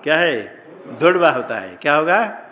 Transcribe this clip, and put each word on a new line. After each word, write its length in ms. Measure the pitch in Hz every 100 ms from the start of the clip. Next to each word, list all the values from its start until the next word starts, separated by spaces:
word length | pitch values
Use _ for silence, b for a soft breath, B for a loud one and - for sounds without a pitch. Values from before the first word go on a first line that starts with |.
क्या 140 | 143 156
है? 460 | 170 127 101 - - - - 117
धुड़वा 320 | 160 180 170
होता 280 | 131 117 110
है। 160 | 95 90
क्या 200 | 147 147
होगा? 460 | 160 190 220 - -